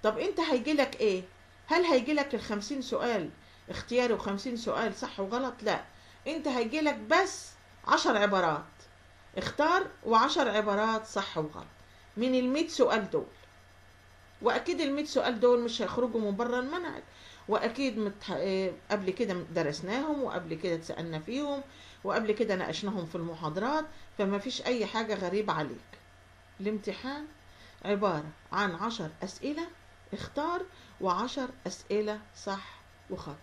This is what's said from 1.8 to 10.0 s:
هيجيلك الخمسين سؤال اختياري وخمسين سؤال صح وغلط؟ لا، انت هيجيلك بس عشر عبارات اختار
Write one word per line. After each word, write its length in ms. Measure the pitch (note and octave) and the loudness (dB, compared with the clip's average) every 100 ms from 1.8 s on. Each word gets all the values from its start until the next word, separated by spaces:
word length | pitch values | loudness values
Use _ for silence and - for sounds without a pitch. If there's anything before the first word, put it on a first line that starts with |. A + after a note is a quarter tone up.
هيجيلك 520 | F4 C4 A3+ D4+ C#4+ A3+ | 6 4 4 0 0 -2
الخمسين 460 | - G#3 G3+ C#4+ | -4 -6 -4 -6
سؤال 480 | B3 - A#3+ A3 D#3 - - - - | -4 -2 0 -2 -4 -10 -20 -20 -12
اختياري 440 | - - A#3+ B3 | -10 0 2 2
وخمسين 440 | G#3+ G#3 G3 C4 A#3 | 2 0 -4 -4 -6
سؤال 360 | G#3+ - A3+ | -2 -2 -2
صح 260 | - B3 - | -4 -8 -6
وغلط؟ 340 | G3 A#3+ C4 A#3+ | -4 -2 -2 -2
لا، 220 | G#3+ F3+ - - - - - | -2 -2 -4 -20 -20 -12 -6
انت 200 | D#4+ D4 | -2 0
هيجيلك 480 | B3+ A3+ D4+ D4+ A#3 | 0 0 2 0 0
بس 560 | G#3+ E4 F#4+ - - - - - - | 4 4 4 -2 -14 -20 -20 -10 2
عشر 300 | D#4 D#4 A3 | 4 4 4
عبارات 460 | G3+ G3 F3 D3+ - - - - - - - - | 4 4 4 2 -4 -20 -20 -20 -20 -20 -10 -6
اختار 500 | - - D4+ F#4 - - | -6 2 4 4 2 -6